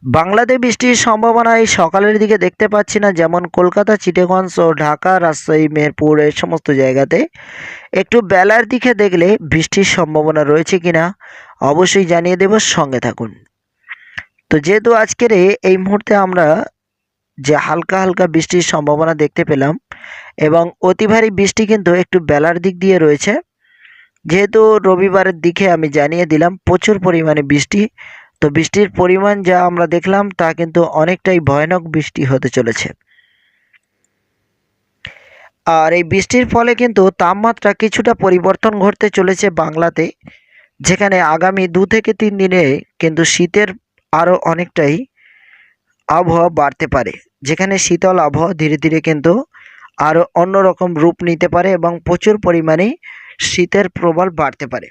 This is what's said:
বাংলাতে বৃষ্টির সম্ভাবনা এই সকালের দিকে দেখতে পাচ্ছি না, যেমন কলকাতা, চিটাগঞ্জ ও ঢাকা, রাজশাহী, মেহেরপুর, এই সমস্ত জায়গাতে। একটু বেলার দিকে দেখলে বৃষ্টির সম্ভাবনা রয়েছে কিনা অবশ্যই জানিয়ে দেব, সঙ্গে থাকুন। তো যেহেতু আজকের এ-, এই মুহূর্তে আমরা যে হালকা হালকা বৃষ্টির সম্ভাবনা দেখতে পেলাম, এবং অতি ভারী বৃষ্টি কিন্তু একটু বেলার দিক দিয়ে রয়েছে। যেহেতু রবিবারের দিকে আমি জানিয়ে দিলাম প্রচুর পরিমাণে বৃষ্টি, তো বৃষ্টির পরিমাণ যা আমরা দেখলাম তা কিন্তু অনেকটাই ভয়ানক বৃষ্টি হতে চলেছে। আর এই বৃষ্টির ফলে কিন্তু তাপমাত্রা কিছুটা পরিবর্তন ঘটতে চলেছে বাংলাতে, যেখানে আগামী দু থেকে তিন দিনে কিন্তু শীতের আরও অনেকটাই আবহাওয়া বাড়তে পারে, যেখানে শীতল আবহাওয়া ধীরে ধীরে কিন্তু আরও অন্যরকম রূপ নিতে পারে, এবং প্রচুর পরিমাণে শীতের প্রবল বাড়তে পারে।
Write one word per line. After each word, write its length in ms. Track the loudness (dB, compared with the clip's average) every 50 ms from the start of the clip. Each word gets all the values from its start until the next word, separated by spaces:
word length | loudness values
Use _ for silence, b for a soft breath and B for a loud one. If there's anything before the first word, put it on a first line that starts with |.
| -6 0 0
বাংলাতে 380 | 0 0 2 2 0 2 2 0 0 0
বৃষ্টির 320 | -2 -2 0 0 0 2 2 2
সম্ভাবনা 460 | 0 0 2 2 2 2 2 2 2 2 2 2
এই 60 | 0 2 0
সকালের 380 | 0 0 2 0 2 2 2 2 2
দিকে 140 | 2 2 0 0
দেখতে 220 | -2 _ _ -2 0 0
পাচ্ছি 260 | -2 -2 0 -2 0 0
না, 40 | 0 0 2
যেমন 220 | 0 0 0 -2 -4 -4 _ 0
কলকাতা, 360 | 0 2 2 0 0 2 0 0 0
চিটাগঞ্জ 500 | -2 0 0 0 2 0 -2 -2 -4 -2 0 0
ও 20 | 2 2 0 0
ঢাকা, 280 | -2 -2 -2 0 0 0 2 2
রাজশাহী, 420 | 0 -2 -4 -4 0 0 2 2 0 0
মেহেরপুর, 380 | -2 -2 -2 -2 -2 0 2 2 4 2
এই 60 | 0 0 -2 -6
সমস্ত 260 | -6 -6 -6 _ -2 0 0
জায়গাতে। 380 | 2 0 2 0 0 0 0 -2 -2 -2 B B B B B B B B B B B B B -4
একটু 160 | -4 _ 0 0 0 2 2
বেলার 320 | 2 4 4 2 2 0 0 -4
দিকে 180 | -2 0 -2 0 2 0
দেখলে 260 | 0 2 2 2 2 2 0 -2 -2 -2
বৃষ্টির 360 | -2 -2 -2 0 0 0 0 2
সম্ভাবনা 460 | -2 -2 0 0 0 0 0 0 0 2 2
রয়েছে 260 | 2 0 0 0 -2 -2 0
কিনা 200 | 0 0 0 -2 -2 -6 B B B B B B B B B -2 -2
অবশ্যই 360 | 2 2 2 2 2 0 0 2 0
জানিয়ে 280 | 0 0 0 0 0 0
দেব, 100 | 2 2 0 0 0 -2
সঙ্গে 260 | -2 -2 -2 -2 -4 -4
থাকুন। 240 | -4 -6 -6 -10 -12 -12 -18 _ _ _ _ _ _ _ _ B B B B B B B B B B B _ _ _
তো 60 | -2 -2 0
যেহেতু 260 | 2 0 0 2 2 2 2 2
আজকের 280 | 0 -2 _ 0 2 4 4 4
এ-, 140 | 4 2 2 2 0
এই 60 | 0 2 0
মুহূর্তে 280 | -2 -2 -2 0 0 0 0 2
আমরা 220 | 0 0 0 2 2 2 0 -2 -8 _ _ _ _ _ _ _ _ _ _ _ _ _ -10
যে 160 | -2 0 0 0 0
হালকা 300 | -2 -4 -6 -4 _ -2 -2 -2
হালকা 200 | -2 0 0 0 0 0
বৃষ্টির 300 | -2 -2 0 0 -2 0 0 -2
সম্ভাবনা 400 | -4 0 0 0 0 0 -2 0 0 -2
দেখতে 200 | -2 _ -4 -2 -2
পেলাম, 240 | 0 0 0 -2 -2 -4 _ _ B B B B B B B B B -2 0
এবং 180 | 2 2 2 0 0 -4 _ 0 0
অতি 180 | 0 0 0 0 2
ভারী 160 | 2 2 0 0 0
বৃষ্টি 240 | -2 -2 0 -2 0 0 0
কিন্তু 180 | 0 2 0 2 2 0
একটু 160 | _ 0 -2 0 0
বেলার 260 | 0 0 2 0 -2 -2 -2
দিক 100 | -4 -4 -2 0
দিয়ে 140 | 2 2 4 4
রয়েছে। 280 | 2 2 2 0 -4 -4 -4 -6 _ _ b b b b b b b b b b b b b _
যেহেতু 360 | -2 0 0 0 2 4 4 4 6 4 4 4 2
রবিবারের 480 | 2 2 2 2 2 2 0 0 -2 -2 -2
দিকে 180 | -4 -2 0 0 0 2
আমি 140 | 0 0 -2 0 0
জানিয়ে 260 | 0 0 0 -2 0 0 2
দিলাম 200 | 2 2 0 0 -2 _
প্রচুর 300 | 0 0 0 2 0 0 2 2
পরিমাণে 360 | 0 0 2 2 2 0 0 0 0 0
বৃষ্টি, 300 | 0 0 -2 0 -2 -2 -2 _ B B B B B B B B _
তো 60 | -2 0 0
বৃষ্টির 320 | 0 -2 0 0 0 0 0 2 0
পরিমাণ 340 | 2 2 2 2 2 0 0 0 0 2
যা 80 | 2 2 2 2
আমরা 180 | 0 0 -2 0 0
দেখলাম 300 | -2 0 0 0 0 0 -2 -4 -2
তা 80 | -2 -2 -2 -4
কিন্তু 220 | -6 -2 0 0 0 0 0 0
অনেকটাই 380 | 0 0 -2 -2 _ 0 0 0 2 0
ভয়ানক 340 | 0 0 0 0 -2 -4 -4 -4 -6
বৃষ্টি 280 | -6 -6 -6 _ -6 -4 -2
হতে 180 | -2 -2 -2 -2 -2
চলেছে। 320 | -2 -2 -2 -4 -6 -8 -10 -12 _ _ _ _ _ _ _ _ _ _ _ _ _ _ _ _ _ _ _ _ _ _ _ _ _ _ _ _ _ _ _ _ _ _ _ _ _ _ _ _ _ B B B B B B B B B B B _ _ -2 0 0
আর 120 | 2 0 0 0
এই 60 | -2 -2 -2
বৃষ্টির 320 | -2 -2 0 0 -2 -2 0 0
ফলে 200 | 0 0 0 0 0 -2
কিন্তু 200 | 0 2 2 2 2 2 _ -2
তাপমাত্রা 480 | 0 0 0 -2 -2 -2 0 -2 -2 -2 _ -2
কিছুটা 300 | -4 -2 0 0 0 0 0 2
পরিবর্তন 480 | 2 2 2 2 0 -2 0 0 -2 -2 0 0
ঘটতে 220 | -2 0 _ -4 -2 0
চলেছে 300 | 0 0 0 0 0 -2 -4 -2 -2 -4
বাংলাতে, 420 | -4 -2 -2 -2 -2 0 -2 -4 -4 -6 _ b b b b b b b b b b b _
যেখানে 360 | -4 -2 -2 0 0 0 2 2 2 2 0
আগামী 300 | 0 0 0 0 0 -4 -2 0
দু 80 | 0 0 2 0
থেকে 180 | -2 0 -2 -2 _
তিন 120 | -2 -2 0 0
দিনে 220 | -2 0 2 2 2 2 0 -2 -4 _ _ _ -4
কিন্তু 200 | -2 0 0 0 0 0
শীতের 360 | 0 -2 0 _ 0 0 0 -4 -12 _ _ _ _ _ _ -2
আরও 220 | 0 2 2 2 0 0 -2 -2
অনেকটাই 420 | -4 -4 -8 _ -2 0 0 0 -2 -4 -10 _ b b b b b b b b b b b b b b b b _ _ -2
আবহাওয়া 420 | 0 0 0 2 2 2 2 0 0 0
বাড়তে 260 | -2 -2 -2 _ -8 -4 -2
পারে, 180 | -4 -4 -4 -8 -12 _ _ _ _ -6 -6
যেখানে 260 | -4 -2 -2 -2 -2 -2 -2
শীতল 320 | -2 -2 0 2 2 2 2 0
আবহাওয়া 260 | 0 0 -2 -2 -2 -2 -2
ধীরে 160 | -2 -2 -2 0 -2
ধীরে 140 | 0 -2 0 0 0
কিন্তু 240 | -2 0 2 2 0 0 -2 _ B B B B B B B B B -4 -2 0
আরও 140 | 2 2 0 0 _ -2 -2
অন্যরকম 480 | 0 2 2 2 2 0 _ -4 -4 -2 2 0
রূপ 140 | 0 0 _ -4 -4
নিতে 180 | -2 -2 -2 -2 0
পারে, 140 | 0 0 0 0 0
এবং 140 | -2 -4 -4 -4 _
প্রচুর 280 | -4 -4 0 2 0 0 0 0
পরিমাণে 400 | 0 0 0 2 0 0 0 0 -2 -2 -6 B B B B B B B B -8 -6
শীতের 380 | -2 -2 -2 0 0 -2 -2 -2 _ -4
প্রবল 300 | -2 -2 0 0 -2 -2 -2 -4
বাড়তে 260 | -4 -4 -4 _ -12 -10 -10
পারে। 160 | -12 -12 -14